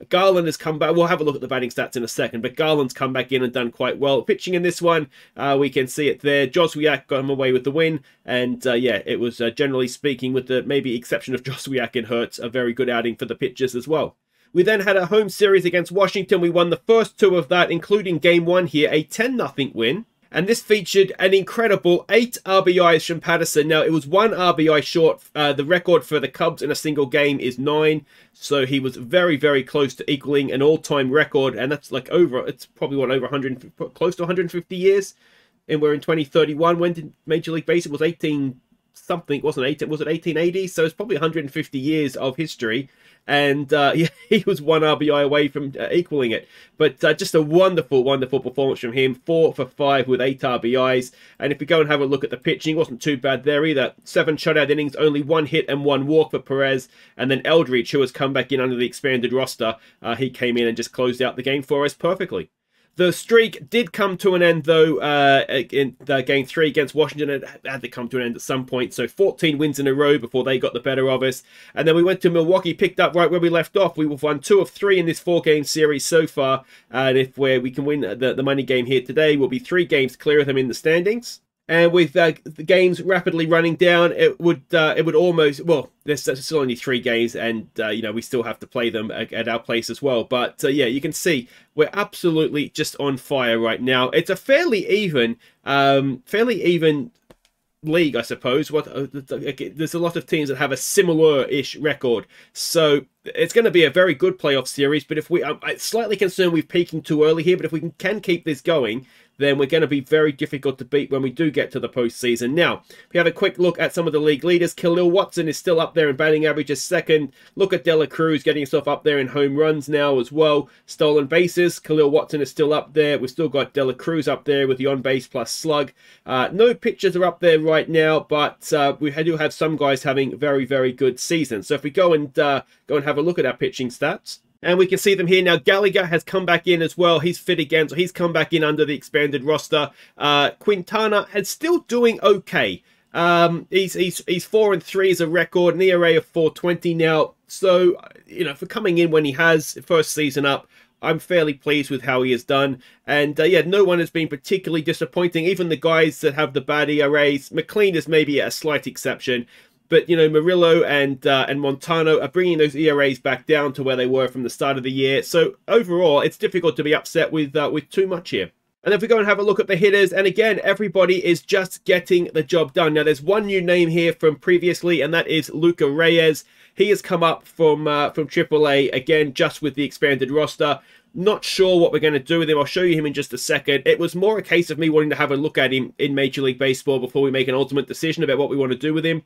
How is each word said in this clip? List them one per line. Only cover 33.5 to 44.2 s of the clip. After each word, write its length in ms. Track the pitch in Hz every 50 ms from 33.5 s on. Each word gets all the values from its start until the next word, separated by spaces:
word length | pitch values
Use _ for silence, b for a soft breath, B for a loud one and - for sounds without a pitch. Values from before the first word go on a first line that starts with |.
| 127 123 - - _ - 160 127 -
close 200 | - 165 180 175
to 80 | - 175
a 20 |
hundred 260 | 165 185 180 175 165
fifty 240 | - 175 170 - 190
years. 380 | 175 185 190 196 202 190 - - b b b b b b b b b b -
And 100 | 156 151
we're 140 | 151 147 147
in 60 | 143
twenty 240 | - - 160 160 147
thirty-one. 540 | - - 170 151 147 151 143 165 170 175 170
When 140 | 175 175
did 220 | 170 165 151 147 - _ -
Major 280 | 160 156 165 160 165
League 120 | 160 160 -
Baseball, 300 | - 165 175 - 156 143
it 60 | 143
was 60 | 156
eighteen 540 | 165 165 - - 156 147 143 139 135 127 _ _ _ _ _ _ _
something, 480 | _ - - - 180 170 - - 143 135
wasn't 280 | - 156 147 143 127 135
it? 200 | 151 - 156 -
Was 140 | 156 147
it 60 | 156 147
eighteen 280 | 165 165 - 175 151
eighty? 300 | 156 170 175 175 190 190
So 180 | 180 - 170 160
it's 80 | 165
probably 240 | - - 208 - 185
a 40 | 143
hundred 240 | 160 160 156 165 143
and 80 | 139
fifty 260 | - 160 147 - - 135
years 360 | 127 151 156 156 147 131 -
of 220 | - 123 135 127
history. 540 | - 160 147 - - 123 110 110 135 139 - b b b b b b b -
And, 460 | 139 143 143 139 139 147 143 139 151
uh, 160 | 147 143 139
<laughs> 40 | -
yeah, 100 | 151 165 160 - _